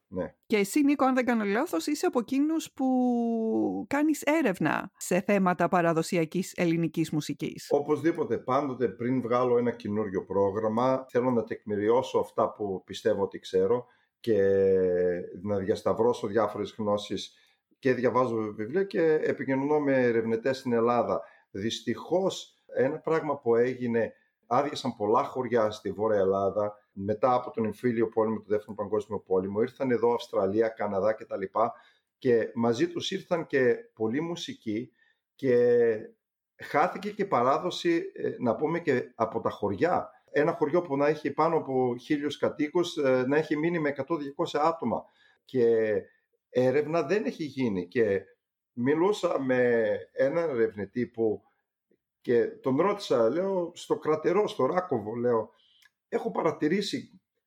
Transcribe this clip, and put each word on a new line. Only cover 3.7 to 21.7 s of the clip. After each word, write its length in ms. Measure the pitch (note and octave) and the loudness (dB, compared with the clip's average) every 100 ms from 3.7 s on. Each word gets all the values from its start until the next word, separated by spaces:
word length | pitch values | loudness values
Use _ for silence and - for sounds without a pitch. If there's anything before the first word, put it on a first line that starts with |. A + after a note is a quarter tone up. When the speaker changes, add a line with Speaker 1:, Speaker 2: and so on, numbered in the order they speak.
| F#3+ - | -2 -4
Speaker 2:
κάνεις 320 | C#4 D#4 C#4+ | 0 0 0
έρευνα 680 | - D#4+ C4 F3+ D3+ - - - | 0 2 2 0 0 -2 -6 -10
σε 240 | - F3+ | -2 0
θέματα 460 | - G3+ F#3 F3 E3+ | 2 2 2 2 2
παραδοσιακής 840 | F3+ E3+ D#3+ E3 F3 D#3+ F3 - - | 2 2 2 0 0 0 -2 -4 -2
ελληνικής 560 | F3 E3 E3 E3 D#3 | 0 2 0 -2 -2
μουσικής. 560 | D3+ - D3 D3 - - | -2 -4 -6 -8 -10 0
Speaker 1:
Οπωσδήποτε, 680 | D3 C#3+ D3 D#3 D#3+ A#2+ A2+ | 0 2 0 0 0 -2 -2
πάντοτε 500 | - C3 C#3+ B2 A#2 | 0 0 0 -2 -2
πριν 320 | - A#2 C3 | -2 -2 -2
βγάλω 360 | A2+ B2 B2+ A#2+ | 0 2 4 2
ένα 140 | A#2+ | 2
καινούριο 540 | A#2 G#2 G#2 G#2 F#2 - | -2 -4 -2 -2 -4 -2
πρόγραμμα, 800 | F#2+ G2 G2+ A2 A2 C3 C3 C3 | 0 2 0 -2 2 2 0 0
θέλω 220 | B2 B2+ | 0 2
να 120 | A#2+ | 0
τεκμηριώσω 760 | G#2+ A2+ - G2+ G#2 A#2+ - - | -2 -6 -4 0 2 2 2 -2
αυτά 340 | - - G#2+ | -2 -2 -2
που 300 | - G#2 F#2 - | -2 -6 -6 -8
πιστεύω 360 | F#2+ A2+ G2+ | -4 0 0
ότι 180 | F#2+ F#2 | -2 -6
ξέρω 460 | - F#2 F#2+ A#2+ - _ _ _ | -2 0 2 0 -4 _ _ _
και 220 | A#2 G#2 G2 G2 F#2+ F#2+ F#2 F2+ F2+ F2 - F#2 | 0 2 4 4 4 4 2 2 0 -2 -8 -10
να 160 | G2+ G2+ | -4 -2
διασταυρώσω 720 | F#2+ - G#2 F#2+ A#2 A#2+ A2 | -2 -2 0 2 2 0 -2
διάφορες 480 | G#2+ G#2 G#2 G2 - | 0 0 -2 -8 -4
γνώσεις 560 | G#2 G2+ - F#2+ - _ _ _ _ _ | -2 -2 -2 -8 -10 _ _ _ _ _
και 140 | C3 | 0
διαβάζω 420 | A#2+ A#2+ A#2 B2+ A2+ | 2 2 2 0 -2
βιβλία 480 | G#2+ G#2 G#2+ F3 | -4 -6 -4 -4
και 180 | G3 G3+ D#3+ | -2 0 2
επικοινωνώ 640 | D#3 - - C3+ C3+ C#3+ D3+ | 2 0 -2 -2 -2 0 0
με 220 | C#3 C3+ | 2 2
ερευνητές 560 | B2 A#2 A2+ A2+ C3+ C3 | 2 2 0 -2 -2 -2
στην 160 | B2+ | 0
Ελλάδα. 480 | A#2 A#2 A#2+ G2+ F#2+ - - _ | 2 2 2 0 -2 -6 -20 _
Δυστυχώς, 1000 | G2+ A2 | -6 -6